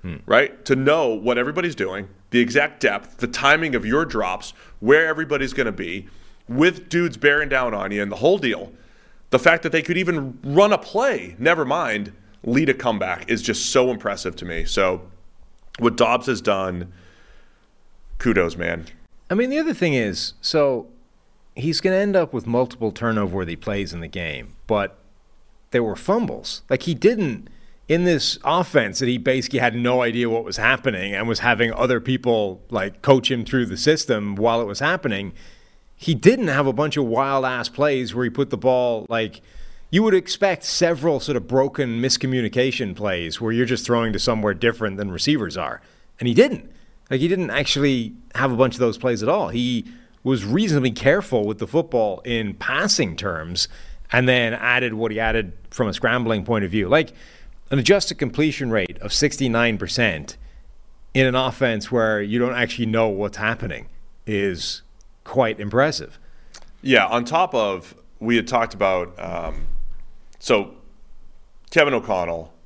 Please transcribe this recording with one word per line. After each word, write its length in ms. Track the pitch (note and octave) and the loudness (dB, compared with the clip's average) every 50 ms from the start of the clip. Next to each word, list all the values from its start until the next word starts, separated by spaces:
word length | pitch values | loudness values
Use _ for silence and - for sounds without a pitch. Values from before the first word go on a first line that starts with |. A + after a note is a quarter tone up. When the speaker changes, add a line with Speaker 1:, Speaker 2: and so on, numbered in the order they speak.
Speaker 1:
Hmm. 160 | - F2 D#2+ C#2 - | -10 -10 -12 -12 -2
Speaker 2:
right? 400 | - G2 A#2 C#3+ - - - - | 2 4 4 4 2 -4 -12 0
To 100 | - C#3 | 0 0
know 340 | C3 C3+ C#3 D3+ E3 D#3 B2 | 2 4 2 2 2 2 0
what 280 | A2 G#2 G#2+ A#2+ B2 | -2 0 0 0 0
everybody's 380 | A#2+ B2+ C#3 D3+ F3 F3 F3 C#3+ | 2 0 -2 -2 -2 -4 -4 -2
doing, 340 | - - F#2 F#2 G2 G#2 F#2+ - - - _ | -4 -6 -4 -4 -8 -10 -12 -16 -20 -16 _
the 100 | - A#2+ | 4 4
exact 400 | A#2+ A#2+ A#2+ C#3+ C#3+ D#3 - - | 4 4 4 0 0 0 -4 0
depth, 380 | - A#2 G2+ G2+ - - - - | 0 0 0 0 -8 -10 -8 -6
the 80 | B2 | -6
timing 480 | A#2+ A#2+ - C3+ C#3 D3 D#3+ E3 D#3 C3 | -6 -4 2 4 4 4 4 2 -2 -2
of 100 | A#2 G2 | -2 -2
your 220 | A2 B2 D3 E3 | 0 0 0 0
drops, 480 | C#3+ A#2 A2 G2+ F2+ F#2 G2 - - - - - - - - | 0 -2 -2 -2 -2 -4 -6 -10 -16 -18 -20 -20 -20 -16 -4
where 260 | G#2 A2+ C#3+ D#3 E3 | 4 6 6 6 6
everybody's 460 | D#3+ D#3 D3+ D#3+ C#3 D3 C#3 C3+ B2 - | 4 0 -4 -2 -2 -2 -2 -2 -2 -2
gonna 180 | - B2+ A2+ | -2 -2 -2
be, 380 | G2 F2 F#2 E2+ F2 G2 F2+ - - - - - - - _ - | -2 -6 -8 -8 -8 -10 -10 -14 -20 -20 -20 -20 -20 -20 _ -6
with 400 | A#2 C3 D#3 F3+ F3+ F3+ - - | 2 4 4 4 4 0 -10 -4
dudes 300 | - E3+ F3 E3 C3 - | -2 0 0 0 -4 2
bearing 320 | - D3 C#3+ D3 D3+ C#3 | 2 2 4 4 0 0
down 240 | C3+ C3 B2+ A#2+ A2 | 0 0 0 -2 -2
on 160 | G2+ F#2+ G2 | -4 -4 -4
you 120 | G#2 G#2 G2+ | -2 -2 -2
and 80 | G2+ | -4
the 60 | G#2 | -4
whole 220 | - A2+ D#3 F#3+ G3+ | 0 2 2 2 4
deal. 340 | D3 B2 G#2 - G2 F#2+ - - - - - - _ - - - - - | 2 -2 -2 -2 -6 -14 -16 -20 -20 -20 -20 -20 _ -20 -20 -20 -6 0
The 100 | - - | 0 4
fact 260 | - E3 D#3+ E3 - | 6 6 4 4 0
that 80 | E3 C#3+ | 0 0
they 100 | E3 D3 | 0 0
could 160 | - E3+ F3 | 0 -2 -2
even 400 | F#3+ F3+ F3 D#3 C#3 C3 A#2+ - - | 0 0 -2 -2 -4 -6 -10 -10 -8
run 300 | C3+ C#3 E3 G3+ G#3 G#3 | 0 4 4 6 6 4
a 60 | - | 0
play, 580 | - - - G3+ B3+ C#4 A3 B2+ F2+ F2+ E2+ F2 | -2 -4 -2 0 0 0 -2 -2 -6 -10 -10 -2
never 280 | A#2+ D#3 F3 D#3+ D3+ | 2 2 2 2 2
mind 460 | B2+ C#3 E3+ E3 B2 A2 G#2+ G2+ G2+ - - - - - - - | -2 0 -2 -2 -2 -2 -4 -4 -8 -12 -20 -20 -20 -20 -12 -4
lead 220 | - A#2+ C3+ D#3+ C#3 | 0 2 2 2 2
a 60 | C3 | 0
comeback, 560 | - - B2 A2 G2+ F#2+ F#2 F2+ E2+ - - | 0 0 -2 0 0 -2 -4 -4 -6 -2 -4
is 100 | A#2 G#2 | -4 -2
just 300 | - - G#2+ - - - | 0 -4 -4 -2 -2 2
so 200 | - C3+ B2+ B2+ | 2 4 4 4
impressive 460 | B2 G#2 - G2+ G2+ G2 - F#2+ E2+ | 0 -2 -4 -6 -6 -4 -6 -8 -8
to 80 | - - | -8 -10
me. 220 | F2 E2+ E2+ E2+ | -8 -4 -4 -2
So 420 | - - - G2 F#2 F#2 F2 F2 - - - - - - - - - - - - - - - | 0 2 2 2 2 2 -2 -6 -14 -20 -20 -20 -20 -20 -20 -20 -20 -20 -20 -20 -20 -8 0
what 180 | A#2 A#2 A2+ | 0 0 4
Dobbs 300 | - A#2+ A2+ A#2+ B2 A#2+ | 6 4 4 4 0 0
has 160 | C3+ B2 G2 - | -2 -4 -2 0
done, 500 | A2 G2+ F#2+ F#2+ F#2 F2+ F2 F2 F#2 F2+ F2+ - - - - - - - - - - _ _ _ _ _ _ - - - - - - - - | 0 0 0 0 -4 -4 -6 -8 -10 -14 -20 -20 -20 -20 -20 -20 -20 -20 -20 -20 -20 _ _ _ _ _ _ -20 -20 -20 -20 -18 -12 -8 -2
kudos, 400 | - B2 A2 G2 F2 E2 E2+ F2 | 0 2 4 4 2 2 -2 -4
man. 260 | E2+ F2 E2+ E2 D#2+ D#2+ - - - - - - _ - | -6 -4 -6 -6 -8 -14 -18 -20 -20 -20 -20 -20 _ -4
Speaker 1:
I 40 | F3+ | -2
mean, 140 | G3+ B3 B3+ | 0 0 0
the 100 | C#4 D4+ | 0 -2
other 140 | D#4+ E4 D4 | -2 -2 -2
thing 220 | - F#3 E3+ C#3+ | -2 0 0 2
is, 400 | B2+ A2+ G#2 F2+ - - - - - - | 0 0 -2 -4 -4 -6 -8 -10 -8 -6
so 460 | - - D#3 D3 C#3 C3 A#2 - - - - - _ _ _ _ _ _ _ _ - - | 0 2 2 2 2 2 -2 -4 -10 -18 -20 -20 _ _ _ _ _ _ _ _ -20 -12
he's 260 | - B2 E3 D#3+ - | -6 -4 -2 -2 0
gonna 160 | - F#3+ F#3 | 0 2 2
end 180 | F#3+ G3+ G3+ G3 | 2 2 2 2
up 180 | F#3+ E3 - - | 2 2 2 -2
with 120 | A#2+ G2 | -6 -4
multiple 460 | A2+ A#2 B2 B2+ A#2+ - - A2+ A2 F#2+ | 0 0 0 0 0 -2 -4 -4 -4 -4
turnover-worthy 640 | - A#2 A#2 A2 G#2+ G2+ F#2 F2 G2 F#2 E2 E2+ | -2 -2 0 0 0 0 0 -2 -4 -4 -4 -6
plays 380 | D#2 - - G#2 G2+ G2 D#2+ E2 | -8 -6 -4 -4 -4 -4 -6 -8
in 60 | F2 | -10
the 80 | E2+ D#2+ | -10 -10
game, 480 | - F#2+ F2 D#2+ D2 B1+ A#1 - - - - | -8 -8 -6 -6 -6 -8 -10 -14 -18 -18 -4
but 320 | - A2+ G#2 G2 F#2+ - - _ - - - _ _ - - - - - - - _ | 0 0 0 0 -2 -6 -12 _ -20 -20 -20 _ _ -20 -20 -20 -20 -20 -20 -20 _
there 120 | - B2 A#2+ | 0 0 0
were 140 | A2 F#2+ | 0 -4
fumbles. 640 | - - - G3 A#3 A#3 - A2+ A2 - - - - - - | -6 -2 0 0 0 0 -2 -6 -8 -10 -12 -12 -12 -4 -2
Like, 140 | C3+ B2+ - | -2 -2 0
he 120 | F3 E3 | -4 -4
didn't, 540 | A2 - G#3 B3 G#3+ G3 D3 A2+ F#2 - - - - - - - - - - | 4 4 4 4 4 -2 -2 -4 -6 -10 -16 -20 -20 -20 -20 -20 -20 -2 0
in 160 | D#3 E3+ F3 | 0 2 4
this 340 | F3+ E3+ C#3 - - - - - | 2 2 2 0 -2 -4 -2 0
offense 540 | C3+ D#3 F3+ F3 - - D3 A2+ G2+ F#2+ - | 0 2 2 0 2 2 0 0 2 -2 -2
that 100 | C3+ A#2+ | -2 -2
he 80 | B2 | -2
basically 440 | B2 A#2+ C3 B2+ C3 A#2+ - - B2 | 0 0 0 0 0 -2 -2 0 2
had 140 | B2+ A#2+ A2 | 2 2 2
no 280 | A#2+ A#2+ B2 B2+ B2+ B2 | 2 0 2 2 2 2
idea 260 | A#2 A#2 A#2+ A#2+ A#2 | 2 0 0 0 0
what 160 | A2+ A2+ A2+ | 0 -2 -2
was 140 | - - - | -4 -6 0
happening 560 | G#2+ A#2 C3 B2 - C3+ G#2+ F#2 F#2 G2+ G2+ | 2 2 2 2 0 -2 -2 -2 -4 -4 -4
and 120 | F#2+ A2 | -4 -2
was 120 | A#2 A2+ - | -2 -2 0
having 340 | - B2 A#2 G2+ A#2+ A2+ A2 | 2 2 2 2 2 -2 0
other 260 | - A#2+ B2 B2+ A#2 | 0 0 2 0 0
people, 640 | A#2+ - C3 B2+ - B2 A#2 A2 G#2 G2 F#2 - - - | 0 -2 -4 -2 0 0 2 2 0 -2 -4 -10 -12 -6
like, 320 | A#2+ G#2+ F#2+ G2+ F#2+ - | -4 -4 -4 -4 -6 -4
coach 300 | - - C#3 C3 B2+ - | 4 4 4 6 6 0
him 160 | C3+ A#2+ A2 | -2 -2 -4
through 180 | G2+ - C3 A#2+ | -2 -2 -2 -2
the 140 | - - - | -2 -4 0
system 580 | - D3 D#3 D#3 - - B2 G#2+ G#2 G#2 G2+ | 2 2 2 2 2 -2 -2 -2 -2 -4 -4
while 240 | G2 G#2+ A#2 A#2 A#2 | 0 2 2 2 2
it 60 | A#2+ | 0
was 140 | G2+ G2+ - | -2 -4 -2
happening, 520 | C#3 D3+ F3+ F3+ - C#3 G#2 G2 G2+ F#2+ F2 - - - - - - _ _ - _ _ - | -2 -2 -2 -2 -2 -4 -4 -4 -6 -8 -12 -14 -18 -20 -20 -20 -20 _ _ -20 _ _ -20
he 180 | - - - E3 | -8 -2 -2 -2
didn't 340 | A2 - F#3 B3 B3+ A#3+ E3 | 4 6 6 6 6 2 0
have 180 | C3+ C#3 C#3+ | 0 2 2
a 80 | C3+ B2 | 0 0
bunch 240 | A2+ D3 D3+ C#3 D3+ | 0 -2 -2 0 -2
of 80 | C#3 | -2
wild-ass 640 | A#2 A2+ B2 C3+ C3+ C#3 C3+ C3 C3 B2+ B2 A2+ - | 0 0 0 0 2 0 0 0 0 -2 -4 -6 -8
plays 440 | - - C#3+ D3+ C#3 C3 B2+ A2 - | -2 0 2 2 2 0 -2 -4 -2
where 100 | A#2+ B2+ | -2 -2
he 60 | A#2 | -2
put 200 | A#2+ - C#3 - | 0 -2 -2 -2
the 80 | - G#2 | -2 0
ball, 480 | E2+ C3 B2+ B2+ B2 B2 A#2 A2 G2+ F#2 | 2 2 4 4 2 0 0 -2 -4 -4
like, 320 | A#2 A2+ A2+ G2+ - - - - - - - - - - - - | -2 -2 -2 -4 -6 -14 -20 -20 -16 -14 -14 -14 -14 -16 -10 0
you 120 | - F3+ A3 | 2 4 4
would 120 | A3 F#3+ | 6 4
expect 500 | F#3 F3+ - - - G3+ G3 F3+ - - | 2 2 -2 -4 0 0 0 0 -2 -6
several 560 | - - - E3+ E3+ E3+ C3 C3+ E3 D3+ C3 | -6 0 0 2 2 2 0 0 0 0 0
sort 160 | - - C#3 | -2 -2 -4
of 100 | B2 - | -4 -2
broken 560 | - B2 C3 C3+ C#3 C3+ - C#3 B2 A2+ A#2 A#2+ | 0 2 2 2 2 0 -2 -2 -2 -2 -2 0
miscommunication 920 | C3+ C3 - - C3 B2+ B2+ A#2 G#2 - B2 B2+ C3 A#2+ - C3 G2+ F2+ | 0 0 0 0 0 0 0 -2 0 0 0 0 0 0 -2 -4 -6 -6
plays 440 | F#2+ G#2 G2+ F#2 F2 E2+ E2 - - | -4 -4 -2 -2 -2 -4 -6 -6 -4
where 120 | A#2+ A2 A2+ | -4 -2 0
you're 120 | A#2 B2+ | 0 2
just 220 | A#2 B2+ - - | 0 0 -4 0
throwing 260 | - A#2+ A#2 A#2 A2+ G#2 | 0 0 2 2 0 -2
to 60 | F#2+ | 0
somewhere 340 | - - A#2 A2 G#2+ G#2+ G2 | 0 0 0 2 0 0 0
different 440 | E2+ A2+ A#2 A2 - A2 G#2 F#2+ | 2 2 2 2 2 -4 -4 -4
than 120 | F#2+ G#2 G2+ | -4 -6 -6
receivers 480 | F2+ E2 - C#3+ D3+ C#3+ G#2+ F2 D#2 | -4 -2 0 0 0 0 0 -4 -4
are. 240 | F#2 E2 C2+ A#1 - _ - _ _ - - - - | -6 -6 -6 -6 -10 _ -20 _ _ -20 -20 -10 -4
And 80 | A#2+ | -2
he 80 | A#2+ A#2+ | 2 6
didn't. 340 | D3+ B3 C#4+ - - - - - - - - - - - _ | 6 6 6 6 -4 -8 -14 -20 -20 -20 -20 -20 -20 -8 _
Like, 100 | C3+ C3 | -2 0
he 80 | C#3+ E3+ | 2 0
didn't 220 | F#3 F#3 F3 C3+ | 0 0 -2 -2
actually 640 | A2 C#3 C#3+ - - C#3+ C#3+ C#3+ C3+ B2 A#2 - - - - - - | -2 -2 0 0 0 2 2 2 2 2 -2 -4 -8 -14 -20 -12 -4
have 160 | - C3 C3+ | -2 0 0
a 60 | B2 | 4
bunch 180 | A2+ C3 B2 A2 | 4 2 2 2
of 60 | - | 0
those 180 | B2 A#2 A2 - | 0 0 0 -2
plays 240 | - B2+ A#2+ G2+ G#2 | -2 -2 -2 0 0
at 60 | A#2+ | 0
all. 220 | E3 G#3 E3 - | 0 0 0 -2
He 340 | - A#2+ B2 B2 B2 A#2 - - - - - _ - _ _ | -2 -2 -2 0 -2 -4 -6 -8 -16 -20 -20 _ -20 _ _
was 200 | B2+ C3+ A#2 G2+ | 0 0 0 0
reasonably 460 | G2+ A#2 F#3 A3 G#3 D#3 D3 B2+ B2+ | 0 0 2 2 2 2 2 2 0
careful 560 | G#2 - - C3 D#3 G3+ - - - A2+ G#2 | -2 2 2 2 2 2 0 0 0 0 0
with 120 | G#2 A2 - | 0 -2 -4
the 80 | A2 F#2+ | -6 -2
football 520 | - D#3+ D#3+ - - A#2+ A2 G#2 F#2+ - - | 0 -2 -2 0 0 0 2 0 -2 -4 -6
in 300 | B2 A#2+ A2+ A2 G2+ G2+ | -4 -4 -2 -2 -4 -6
passing 600 | - - - C3 D3 F#3 G#3 - - C#3+ F#2 E2 | -6 -4 -2 -2 0 0 0 0 0 0 -2 -2
terms 540 | - - G2+ E2+ D#2+ D#2 E2 F2 F2+ - - - - - - - - - - | -6 -6 -6 -6 -6 -8 -6 -4 -4 -4 -6 -6 -16 -14 -16 -14 -14 -8 0
and 180 | - B2 B2+ B2+ | 2 2 4 4
then 240 | B2+ B2 A#2+ A2+ A#2 | 4 4 2 0 -2
added 400 | B2 A2 A#2+ B2 B2 B2+ A#2+ A2 | -2 0 2 2 2 2 -2 -2
what 180 | G#2+ A2+ A2+ G#2+ | -2 -2 -2 -2
he 80 | G#2+ | 0
added 320 | A2+ A2+ A2 A2+ G#2+ F2+ F2 - - - | 0 2 2 0 -2 -2 -8 -14 -16 -16
from 160 | - - B2 | -4 -2 -2
a 80 | G#2 F2+ | -2 0
scrambling 500 | - - A#2+ A#2+ B2 A#2+ A2+ A2+ G2 F2+ | 0 0 2 2 2 2 0 0 0 0
point 200 | G2 A#2 G#2+ G2+ | 0 0 0 0
of 80 | F2+ F#2 | 0 0
view. 160 | A2 G2 F2+ | -2 2 4
Like, 240 | B2 D#3+ D#3 - - - - - - - - - - - - - | 4 2 2 0 -8 -20 -20 -20 -20 -20 -20 -20 -20 -20 -6 -2
an 80 | C3+ C#3 | 0 0
adjusted 380 | A#2+ - G3+ G3+ - - - | 4 4 4 4 4 -2 -4
completion 540 | - D3 A#2+ - - D3+ D#3 C#3 - C#3+ A#2+ | -4 -4 -4 0 0 0 0 0 -2 -4 0
rate 280 | A2 G#2+ F#2 - - - | 0 0 0 -2 -6 -8
of 120 | - G#2 - | -8 -4 0
sixty-nine 680 | - D3+ C#3+ - - C#3 B2 A2+ A#2 A#2 A#2 A2 G2 | 2 2 0 0 0 0 0 2 2 2 2 2 -2
percent 580 | F#2+ E2+ - - A#2+ G#2+ F2 D2+ D2+ - - - - - - - - - - - - - - - - - - | -4 -4 0 0 0 0 0 -2 -6 -10 -14 -16 -18 -18 -20 -20 -20 -20 -20 -20 -20 -20 -20 -20 -20 -4 2
in 120 | C3+ C3 | 2 2
an 100 | C3 B2 | 4 4
offense 560 | C3 C3 B2+ A#2 - C3+ B2 A2+ G#2+ G2+ - B2+ | 2 0 0 0 0 0 0 0 0 -4 -2 0
where 280 | A#2+ A2+ A2 A2 G#2 | 2 2 2 2 0
you 200 | G#2 G2+ G#2+ A#2+ | -2 -2 0 0
don't 140 | A#2+ B2 B2 | 0 0 0
actually 320 | B2 A#2+ A2+ - - A#2 | -2 -2 -2 -2 -4 -2
know 220 | A2 A2 A2+ A2+ A2 | 0 2 2 2 2
what's 280 | G2+ F#2+ G#2 G2+ - | 2 -2 -4 -4 -4
happening 500 | - G#2+ G#2+ A#2 - - - D2 B1 A1+ - - - - - - - - | -2 -2 -2 -2 -2 -6 -8 -8 -10 -12 -14 -14 -16 -16 -18 -20 -16 -8
is 560 | - G#2+ G2 G2+ G2 F#2 E2 - - - - - - - - - - - _ _ | -4 -2 0 0 0 -2 -4 -8 -8 -10 -10 -14 -20 -20 -20 -20 -20 -20 _ _
quite 360 | - - B2+ B2+ A2+ A2 - | -4 2 2 2 2 0 -4
impressive. 580 | G#2 G#2 G#2 A#2+ C3+ D#3 D3+ - D#2 - - - - - - - - - - - - - - - - | -6 -2 2 2 2 2 0 -4 -10 -12 -16 -20 -20 -20 -20 -20 -20 -18 -18 -18 -18 -18 -20 -10 0
Speaker 2:
Yeah, 240 | C3+ C3 A2+ G2 | 4 6 6 6
on 180 | F#2 A2 A#2+ A#2+ | 6 2 0 2
top 300 | A#2+ D3+ E3 F#3 F3+ - | 4 4 4 4 2 2
of, 400 | B2 G#2+ G2+ G2 F2+ E2+ - - - - - - - | 0 0 0 -2 -4 -8 -14 -20 -20 -20 -20 -16 -8
we 180 | G#2+ A2+ A#2+ | -2 2 2
had 100 | A#2 G#2 | 2 2
talked 280 | - B2+ A#2+ A#2 A2+ - | 2 2 0 0 0 0
about, 440 | G2+ G#2 F#2+ F#2+ F2+ F2 F2 - - | 2 2 2 2 2 -2 -4 -8 -12
um, 480 | F2 F2+ F2+ E2 E2+ D#2+ D#2 - - - - - - - - - - - - - - - - - | -10 -8 -6 -6 -6 -6 -4 -2 0 0 0 0 0 -2 -4 -6 -8 -10 -14 -18 -18 -20 -20 -14
so 360 | - - B2 G#2 G2+ - - - - - - - - - - - - - - - - - - - - - | 0 2 2 2 2 -2 -10 -20 -20 -20 -20 -20 -20 -18 -18 -18 -16 -18 -18 -20 -20 -20 -20 -20 -20 0
Kevin 240 | - E3+ D3+ C#3+ C3+ | 4 4 4 4 4
O'Connell 580 | A2+ - - G#2 F#2 F2 E2+ E2+ E2+ D#2 D#2 - - - | 0 0 0 -2 -2 0 -2 -4 -6 -8 -12 -20 -20 -20